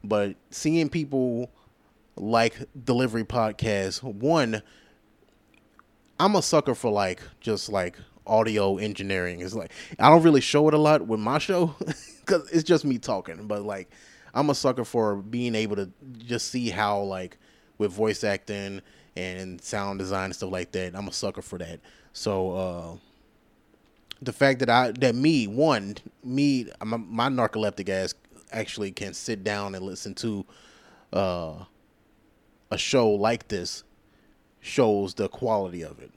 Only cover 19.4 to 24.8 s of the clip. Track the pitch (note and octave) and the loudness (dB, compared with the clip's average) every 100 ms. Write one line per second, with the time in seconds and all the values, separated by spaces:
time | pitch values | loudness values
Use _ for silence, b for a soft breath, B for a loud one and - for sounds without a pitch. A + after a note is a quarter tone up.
19.4 | F#2 F2 - G#2+ G2+ G2 F#2+ G2 F#2+ F2+ | -12 -12 -8 -6 -6 -6 -4 -4 -4 -6
20.4 | F#2+ F#2 F2+ F#2 F2+ F2+ G2+ - G#2 F#2+ | -6 -6 -6 -6 -6 -8 -8 -6 -6 -8
21.4 | - F#2 E2+ E2+ b b b - - G2 | -12 -12 -12 -14 b b b -8 -4 -2
22.4 | F#2 F2+ F#2 F2 E2+ E2+ b b b _ | -2 -4 -6 -6 -12 -16 b b b _
23.4 | _ _ _ _ _ _ _ - B2+ A2+ | _ _ _ _ _ _ _ -12 -10 2
24.4 | C#3 C3 B2+ A#2+ | 2 4 4 4